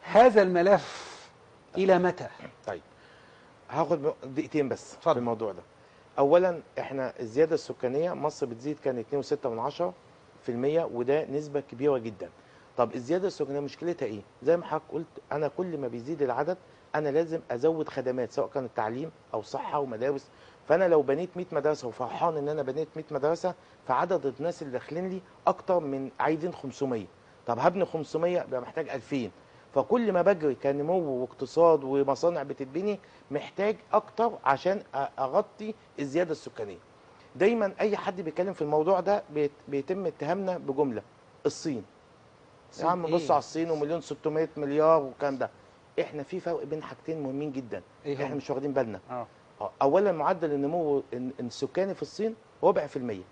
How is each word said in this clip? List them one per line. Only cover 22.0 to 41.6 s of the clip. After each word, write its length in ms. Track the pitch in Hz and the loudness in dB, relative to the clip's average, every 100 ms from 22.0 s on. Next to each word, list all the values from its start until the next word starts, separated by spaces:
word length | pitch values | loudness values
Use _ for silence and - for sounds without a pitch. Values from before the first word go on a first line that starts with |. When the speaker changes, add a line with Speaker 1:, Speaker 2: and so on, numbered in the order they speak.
| 117 - 170 156 | -6 0 0 0
Speaker 2:
إن 120 | 143 | -2
أنا 140 | 151 | -4
بنيت 260 | 131 131 156 - | -4 -4 -6 -8
مية 80 | 156 | -6
مدرسة، 440 | 147 143 165 185 - - - - | -2 0 0 -2 -6 -14 -20 -2
فعدد 460 | 127 175 180 135 123 | 0 2 0 0 -4
الناس 240 | 160 170 | -6 -6
اللي 100 | 147 | -6
داخلين 360 | 123 - 151 185 | -8 -6 -6 -6
لي 120 | 185 185 - - | -8 -12 -4 -2
أكتر 340 | 180 - 180 | -2 0 0
من 300 | 151 135 135 - | 0 -6 -6 -2
عايزين 320 | 131 160 175 | -2 0 -4
خمسمية. 540 | 160 139 - 135 117 95 - - - - | -8 -12 -4 -4 -4 -6 -16 -20 -18 -4
طب 120 | 117 | 2
هبني 260 | 151 180 | 2 2
خمسمية 640 | 170 185 147 156 170 175 - | -2 -2 -4 -2 0 0 -2
بقى 100 | 127 | -6
محتاج 280 | 123 147 147 | -6 -8 -6
ألفين. 420 | 135 - 143 110 - - - - | -8 -4 -4 -4 -8 -20 -20 -4
فكل 380 | - 123 240 226 | -2 2 2 4
ما 100 | 185 | 4
بجري 320 | 170 196 151 | 4 4 2
كنمو 680 | 123 139 139 147 185 160 127 | 0 0 0 0 0 0 -2
واقتصاد 640 | 127 - 127 - 170 160 | -4 -6 -4 6 6 6
ومصانع 580 | 135 139 139 135 170 170 | 4 0 2 2 2 0
بتتبني، 580 | 139 139 135 143 202 202 - - - | -6 -8 -6 -4 -4 -4 -10 -20 -8
محتاج 460 | 139 - - 202 214 - | -8 -6 -2 -2 -2 2
أكتر 400 | 208 214 - 226 165 | 0 0 -2 -2 0
عشان 380 | - 135 - 196 - | 0 2 2 -2 -4
أ-، 140 | 135 139 - | -6 -6 -2
أغطي 560 | 131 156 - - 214 214 - - | 0 0 0 -6 -10 -10 -14 -8
الزيادة 320 | 143 131 139 | -2 0 0
السكانية. 460 | 151 - - 107 87 - - - - - 127 | -2 -8 -10 -10 -10 -20 -20 -20 -20 -20 2
دايما 360 | 190 233 202 - | 4 4 0 0
أي 160 | 202 202 | 0 0
حد 240 | - 185 | -2 -4
بيتكلم 320 | 165 151 185 | -6 -2 -2
في 100 | 180 | -2
الموضوع 380 | 147 151 156 190 | 0 2 4 2
ده 220 | 185 202 - | 4 0 0
بيت-، 160 | 151 147 - - | -2 -2 -2 -6
بيتم 380 | 139 139 - 180 | -6 -2 -2 -4
اتهامنا 520 | 147 143 185 190 180 | -4 -4 -2 -2 -4
بجملة، 440 | 139 135 147 107 - - - - 147 | -4 0 0 0 -8 -20 -20 -4 -4
الصين. 380 | - | -4